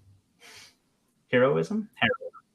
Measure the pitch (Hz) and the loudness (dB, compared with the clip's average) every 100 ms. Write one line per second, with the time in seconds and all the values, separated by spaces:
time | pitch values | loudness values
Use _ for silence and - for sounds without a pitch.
0 | _ _ _ _ - - - _ _ _ | _ _ _ _ -20 -20 -20 _ _ _
1 | _ _ - 123 127 160 - 214 208 - | _ _ -2 2 2 2 -2 -4 -6 -2
2 | 120 - - - _ | -2 -2 -10 -16 _